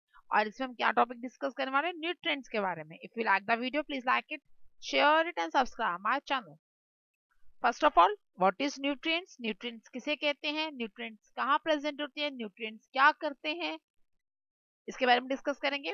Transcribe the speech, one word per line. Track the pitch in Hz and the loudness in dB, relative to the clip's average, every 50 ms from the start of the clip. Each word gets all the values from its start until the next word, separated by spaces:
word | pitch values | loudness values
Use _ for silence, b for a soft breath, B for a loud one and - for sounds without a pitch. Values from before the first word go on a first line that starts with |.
| _ b b b b - | _ b b b b 0
और | - 208 214 214 | 2 2 2 0
इसमें | 202 - 262 254 | -2 -6 -8 -8
हम | 240 | -6
क्या | - 233 226 | -2 0 0
टॉपिक | 226 240 240 233 254 240 | 4 4 2 2 0 -10
डिस्कस | 233 262 - - 285 277 233 - | -10 -12 -10 -6 -6 -6 -4 -2
करने | 269 262 | -4 0
वाले | 269 277 302 349 | 0 0 0 0
हैं? | 359 320 | -4 -4
न्यूट्रिएंट्स | 302 339 359 _ - 330 294 277 240 - | -4 -4 -4 _ -2 -4 -2 -4 -4 -6
के | - 220 | -4 -2
बारे | 196 185 175 165 156 | -2 -2 -4 -4 -8
में। | 156 170 - - | -14 -16 -18 -18
If | - - 226 | -14 -6 -4
you | 226 220 | 2 2
like | 196 196 196 208 | 2 2 2 0
the | 233 226 247 | 0 0 0
video, | 254 233 294 302 | -2 -2 -2 -4
please | - 285 262 233 254 | -2 -6 -6 0 0
like | 240 240 - - 311 294 | 0 0 0 -4 -12 -12
it, | _ _ - - - - _ - - - | _ _ -20 -20 -20 -20 _ -14 -10 -2
share | - 269 277 285 302 320 320 339 339 | 2 4 4 6 6 4 2 0 -2
it | - 330 | -4 -6
and | 330 311 294 | 0 2 0
subscribe | 254 - - - 226 202 170 180 196 214 | 0 0 -2 -4 -4 -4 -4 -2 -2 -2
my | 247 285 - - | -2 -2 -2 -2
channel। | 277 262 220 156 156 - _ _ _ _ _ _ _ _ _ _ _ _ _ _ _ _ - - - - - | -4 -4 -4 -8 -20 -20 _ _ _ _ _ _ _ _ _ _ _ _ _ _ _ _ -20 -20 -12 0 0
First | 247 240 - 330 294 | 0 2 4 4 4
of | - 349 339 | 8 8 6
all, | 381 415 - _ _ _ 233 | 6 6 0 _ _ _ 2
what | 180 190 190 - 277 285 | 2 2 4 2 -2 -2
is | - 269 | -2 -2
nutrients? | 277 277 285 262 - 330 320 339 370 - - - | -2 -4 -4 -2 -2 -2 -2 -2 -4 -8 -16 -10
न्यूट्रिएंट्स | 233 220 220 - - 240 233 226 - - | -6 -6 -6 -6 -6 -12 -12 -12 -16 -12
किसे | - 254 - 294 302 | -12 -10 -4 -4 -4
कहते | - 311 294 285 _ - 302 | 0 0 -2 -2 _ -4 -6
हैं? | 294 311 311 320 | -4 -4 -4 -6
न्यूट्रिएंट्स | 294 254 233 220 _ - 233 226 220 - _ _ - | -6 -6 -8 -8 _ -8 -10 -10 -10 -14 _ _ -6
कहाँ | - 233 247 285 302 - | -4 0 2 2 2 2
प्रेजेंट | 330 302 294 277 302 294 262 | 2 0 0 0 -4 -6 -4
होते | 294 277 - 302 | -8 -8 -6 -4
हैं? | 294 294 | -6 -6
न्यूट्रिएंट्स | 277 247 226 208 _ - 233 220 220 220 _ _ - | -4 -6 -10 -10 _ -10 -10 -10 -10 -12 _ _ 0
क्या | 262 269 302 | 4 4 4
करते | 294 - 330 302 285 _ - 311 302 | 4 4 -4 -6 -6 _ -6 -6 -4
हैं? | 339 339 302 320 320 _ _ _ _ _ _ _ _ _ _ _ _ _ _ _ _ _ _ _ _ - - | -4 -4 -6 -6 -8 _ _ _ _ _ _ _ _ _ _ _ _ _ _ _ _ _ _ _ _ -14 -12
इसके | - - 262 | -6 -2 4
बारे | 247 240 247 | 4 4 4
में | 254 262 | 4 -2
डिस्कस | 269 262 - 294 277 - | -6 -4 -2 -4 -6 -2
करेंगे। | - 277 277 277 277 330 | -2 -4 -4 -2 -6 -6